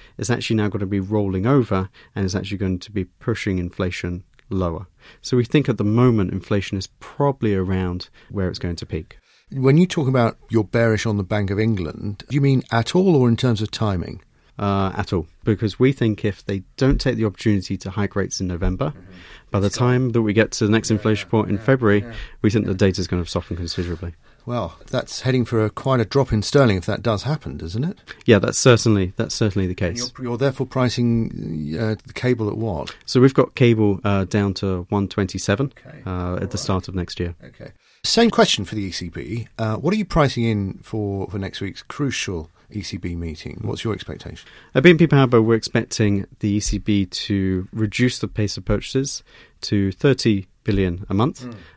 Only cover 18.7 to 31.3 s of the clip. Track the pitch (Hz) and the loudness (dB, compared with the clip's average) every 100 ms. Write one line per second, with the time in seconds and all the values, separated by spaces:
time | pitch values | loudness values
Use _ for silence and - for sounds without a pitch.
18.7 | 92 147 143 - - - - _ 101 101 | 0 -4 -6 -16 -20 -20 -20 _ 0 0
19.7 | - 123 123 131 117 110 101 - - 107 | 2 2 2 0 0 2 2 2 2 2
20.7 | 110 - 110 110 107 - 113 95 101 - | 2 2 0 0 -2 0 0 0 -2 0
21.7 | 131 113 104 104 - - - 110 107 98 | 2 4 2 0 -10 -14 -2 0 2 0
22.7 | 95 98 92 90 90 82 87 - 85 85 | 2 2 2 -2 -4 -4 -6 -6 -8 -6
23.7 | - 87 82 90 - _ _ - 120 87 | -6 -6 -6 -8 -12 _ _ -8 -6 -6
24.7 | - - 127 - - 131 127 113 113 107 | -10 -8 -6 -6 -6 0 0 2 0 0
25.7 | - 135 131 107 135 135 110 - 143 127 | -2 0 0 2 0 2 0 2 4 4
26.7 | 95 - 104 117 104 127 151 - 71 80 | 2 -2 -4 -2 -2 -2 -6 -6 -10 -8
27.7 | 104 160 - - - - 104 113 - 135 | -4 -6 -6 -16 -2 4 4 4 4 6
28.7 | 117 117 104 92 - 113 - 110 101 92 | 6 6 2 0 -4 -6 -2 -2 0 -2
29.7 | 90 87 113 120 - 127 120 135 - 127 | -2 -4 -4 -10 -8 -6 -2 -2 -2 -4
30.7 | 131 123 - 120 117 113 | 0 0 2 2 2 0